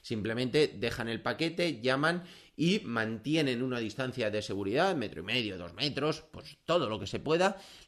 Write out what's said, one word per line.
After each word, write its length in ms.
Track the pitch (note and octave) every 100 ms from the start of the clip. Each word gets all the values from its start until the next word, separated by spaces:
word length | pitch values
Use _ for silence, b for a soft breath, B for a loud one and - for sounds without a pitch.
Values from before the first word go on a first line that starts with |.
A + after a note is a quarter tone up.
simplemente 760 | - A2 G#2+ A#2 B2+ D3 D3+ G2
dejan 300 | A#2 - A#2
el 140 | A2+
paquete, 580 | A#2+ A2 D#3+ F3 F3 A#2
llaman 440 | B2 C3+ D#3 F3 F3 B B
y 260 | - E3 G#3+
mantienen 800 | A2+ A#2 A2 A2+ C3+ D#3+ C#3 A#2+
una 160 | C3 B2
distancia 520 | A2 - B2+ B2 G#2+
de 120 | G#2
seguridad, 520 | G#2 G2 G2 C3 F#3+
metro 280 | D#3+ G#2 -
y 20 |
medio, 320 | F#2 B2 G#2+ F#2
dos 160 | F2
metros, 500 | F#2+ D3 C3 D3+ D#3 -
pues 280 | - - - -
todo 200 | F3 A#2
lo 140 | G#2+
que 60 | F#2
se 120 | -
pueda, 380 | C#3+ E3 F#3+ G3 B B